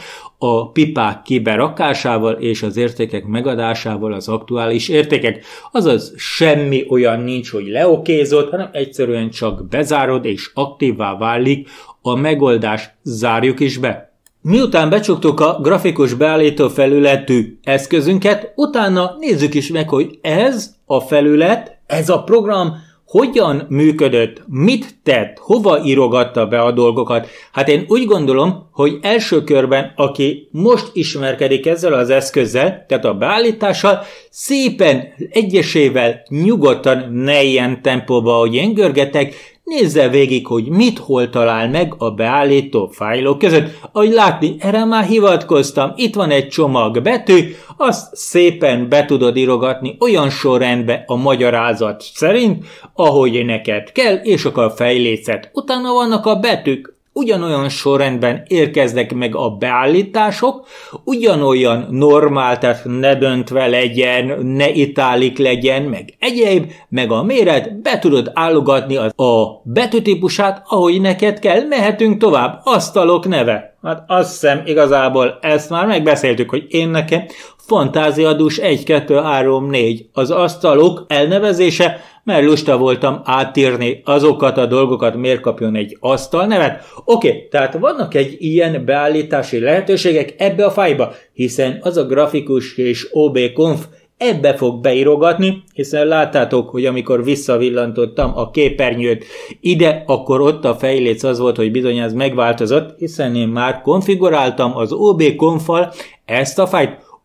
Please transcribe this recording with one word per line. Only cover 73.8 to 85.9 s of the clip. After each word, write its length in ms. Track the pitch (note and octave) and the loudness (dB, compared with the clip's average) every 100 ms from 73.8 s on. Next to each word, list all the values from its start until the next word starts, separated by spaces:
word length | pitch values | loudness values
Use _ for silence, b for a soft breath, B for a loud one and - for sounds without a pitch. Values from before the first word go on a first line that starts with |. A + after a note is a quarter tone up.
Hát 220 | D#3+ D#3 - | -8 -8 -2
azt 220 | F#3 F3 | 0 0
hiszem, 320 | - D3 C#3+ E3 | 0 0 0 0
igazából 720 | D#3 C#3+ C#3 C3 C3 B2 - | 2 4 4 2 0 0 -2
ezt 280 | D#3+ D3+ D3+ | -2 -2 -2
már 160 | E3+ G3+ | -4 0
megbeszéltük, 640 | F#3 D#3 C#3+ C3+ A#2 A2+ | 0 2 2 0 0 -2
hogy 160 | D3+ D#3 | -6 -4
én 220 | E3 E3 | -2 -2
nekem 340 | D#3+ D#3 E3 F3+ B B _ | -2 -2 -4 -4 B B _
fantáziadús 1000 | - G3+ C3+ D#3 D3+ C#3+ D#3 D3+ D#3 D3+ | -2 0 0 0 0 2 2 2 0 0
egy, 260 | G3 C#3+ | -2 0
kettő, 320 | - D3+ C#3+ C#3+ | 0 0 2 0
három, 540 | D#3 C3+ C3 C3+ C#3 | 2 0 0 0 0
négy 360 | C3+ A2+ A2 - | 0 0 -2 -6
az 180 | - C3 | -4 -2
asztalok 720 | F3 F3 E3+ E3+ C#3+ F3 E3 - | 0 -2 0 2 6 4 2 -2
elnevezése, 920 | D3 D3 G3 G#3 F3+ F3+ E3+ E3+ E3+ B B | 0 0 2 0 2 2 2 0 -2 B B
mert 220 | - E3+ D3 | -2 2 4
lusta 320 | D3+ D#3 B2+ | 2 2 2
voltam 440 | C3 B2 C#3 B2+ | 2 0 -2 -4
átírni 800 | - C3 C3 C#3+ C3+ B2 A#2+ B2 - | -2 -2 0 0 0 0 -4 -4 0
azokat 520 | C#3+ D3 C#3+ C3+ C3+ | 2 4 2 0 0
a 80 | A#2+ | 0
dolgokat, 500 | B2+ C3+ B2 A#2 A#2 | 2 2 0 -2 -2
miért 240 | B2+ B2 | -2 -2
kapjon 360 | A#2+ - A2 G#2+ | -2 -4 -2 -4
egy 220 | G#2 | -6